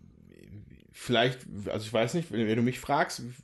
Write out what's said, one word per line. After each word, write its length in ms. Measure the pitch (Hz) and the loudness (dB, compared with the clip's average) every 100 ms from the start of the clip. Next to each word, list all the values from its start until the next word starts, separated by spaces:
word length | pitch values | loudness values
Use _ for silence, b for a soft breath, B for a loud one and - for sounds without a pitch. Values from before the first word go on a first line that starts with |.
| 50 50 50 50 50 104 - - - | -20 -20 -20 -20 -20 -20 -20 -20 -20
vielleicht, 480 | - - 117 123 135 - 98 95 | -14 2 4 4 2 -10 -10 -4
also 180 | 104 107 | -4 0
ich 80 | |
weiß 200 | 113 120 | 0 2
nicht, 180 | 175 165 | 0 -2
wenn, 120 | 110 110 | -2 2
wenn 100 | 113 | 4
du 40 | |
mich 180 | 120 123 | 2 0
fragst, 420 | - 143 180 - 123 123 | 0 0 0 -4 -12 -14